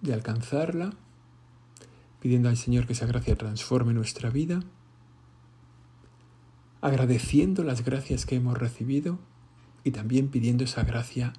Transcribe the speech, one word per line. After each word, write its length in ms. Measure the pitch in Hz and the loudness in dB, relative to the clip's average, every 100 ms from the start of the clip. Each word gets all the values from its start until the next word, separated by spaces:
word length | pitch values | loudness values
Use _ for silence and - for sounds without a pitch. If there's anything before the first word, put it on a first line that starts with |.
de 140 | 160 | -4
alcanzarla, 800 | 113 117 113 - 143 165 165 190 214 - - - - - - - - - - - - | -2 -2 -4 -2 -2 -2 -2 -4 -8 -16 -20 -20 -20 -20 -20 -20 -20 -20 -20 -20 -6
pidiendo 300 | 127 123 120 | 0 2 4
al 80 | 120 | 2
Señor 300 | - 123 120 | 2 2 0
que 80 | |
esa 100 | 120 | -2
gracia 320 | 117 - - - | -2 0 0 0
transforme 560 | 110 110 - 127 117 | -2 -6 0 2 2
nuestra 380 | 117 107 - 117 | 0 -2 -4 -4
vida, 300 | 131 165 175 185 - - - - - - - - - - - - - - - - - - - - - | -2 -2 -2 -6 -14 -20 -20 -20 -20 -20 -20 -20 -20 -20 -20 -20 -20 -20 -20 -20 -20 -20 -20 -20 -4
agradeciendo 840 | 147 131 127 120 - 143 185 190 | 0 4 4 2 4 4 4 2
las 180 | 160 120 | 0 -2
gracias 440 | 123 135 - 131 - | -2 -2 -2 -4 -2
que 100 | 127 | 0
hemos 220 | 123 120 | 0 0
recibido 600 | 120 - 120 139 170 180 - - - - - - | -2 -4 -2 -2 -2 -4 -8 -20 -20 -20 -20 -8
y 80 | - | -4
también 360 | 104 113 127 139 | -2 0 2 2
pidiendo 360 | 127 117 123 | 0 2 2
esa 200 | 127 - | 0 0
gracia 480 | 113 113 120 127 123 | 0 0 -4 -4 -4